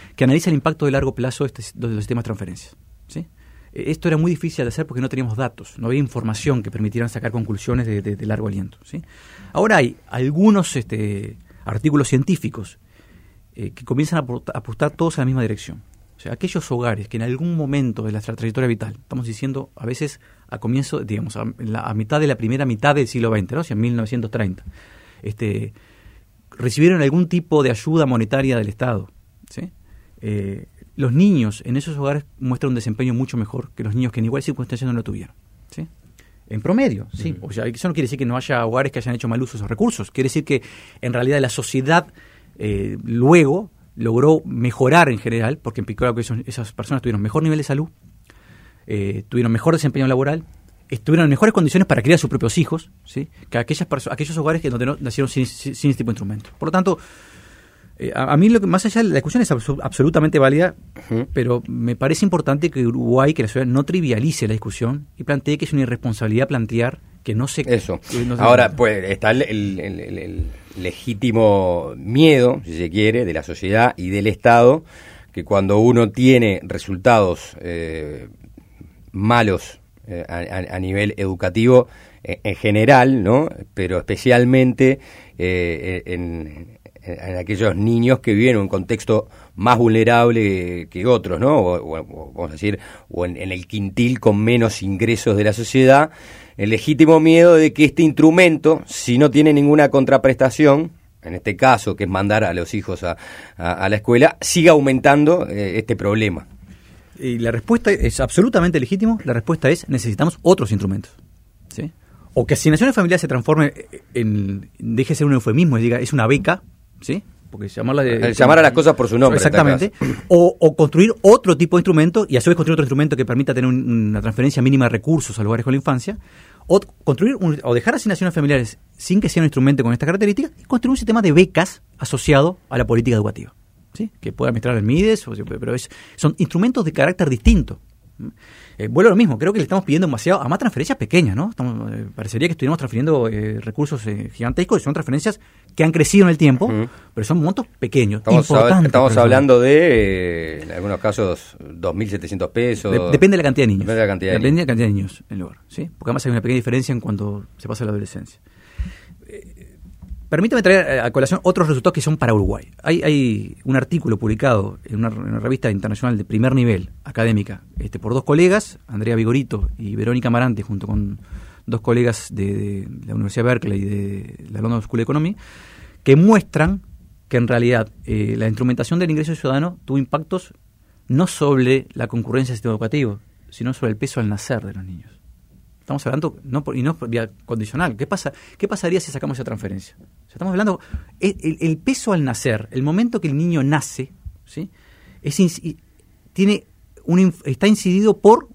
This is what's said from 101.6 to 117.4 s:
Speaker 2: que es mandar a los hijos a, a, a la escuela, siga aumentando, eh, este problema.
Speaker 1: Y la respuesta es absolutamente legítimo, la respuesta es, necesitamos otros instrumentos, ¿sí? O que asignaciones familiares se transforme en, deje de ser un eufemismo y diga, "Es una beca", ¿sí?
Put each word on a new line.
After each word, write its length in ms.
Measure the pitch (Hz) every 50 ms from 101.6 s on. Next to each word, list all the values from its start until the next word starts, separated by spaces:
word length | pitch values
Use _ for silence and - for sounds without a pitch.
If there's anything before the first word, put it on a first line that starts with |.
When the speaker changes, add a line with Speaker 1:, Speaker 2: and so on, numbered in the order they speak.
| 131 131 123 104 - 104 90
Speaker 2:
que 80 | - 101
es 60 | 87
mandar 340 | 92 92 101 101 107 107 107
a 100 | 87 87
los 200 | 90 85 - -
hijos 300 | 101 92 - 90 - 92
a, 140 | 85 82 - - - - - - - -
a, 140 | - 85 87 85
a 160 | 87 95 98
la 60 | 104
escuela, 420 | 104 - 117 120 120 147 170 - -
siga 300 | - - - 175 156 170 156
aumentando, 720 | 147 139 139 131 123 - 139 147 147 151 151 180 180 -
eh, 300 | - 95 104 101 95 87 110
este 160 | 104 - 92
problema. 520 | - 98 101 104 110 107 101 85 78 - - - - - - - - _ - - - - _ - -
Speaker 1:
Y 200 | 143 127 120 117
la 120 | 113 117
respuesta 400 | 117 113 - - 233 233 - 208
es 280 | 202 - - 117 - -
absolutamente 600 | 131 - - 170 202 254 226 185 170 180 165 143
legítimo, 400 | 127 - 196 190 220 220 226 202 -
la 100 | 139 117
respuesta 360 | 117 - - 165 - - 131
es, 180 | 170 - -
necesitamos 500 | - 139 117 98 117 101 - 147 170 - -
otros 300 | - 170 190 - 131 98
instrumentos, 400 | 107 95 98 95 95 101 - - - - - - _ _ _ _ _ _ - -
¿sí? 220 | - - - 156 - _ _ _ - - - - -
O 120 | 127 117
que 100 | - 143
asignaciones 400 | - - 156 156 156 233 269 -
familiares 260 | 214 180 170 180 170
se 60 | 165
transforme 460 | 135 127 123 110 - 156 156 147 143 - - - - - - - _ -
en, 560 | 120 113 110 107 104 98 98 98 98 - - _ -
deje 300 | 113 113 113 120 135 -
de 60 | 151
ser 120 | - 147
un 60 | 147 139
eufemismo 440 | 123 - 123 110 151 180 156 123
y 60 | 113 113
diga, 160 | 117 117 123
"Es 120 | 123 - 147
una 120 | 131 110
beca", 360 | 117 143 135 98 - 180 - - - - _ _ _ _ -
¿sí? 220 | - - 147 202 - - - _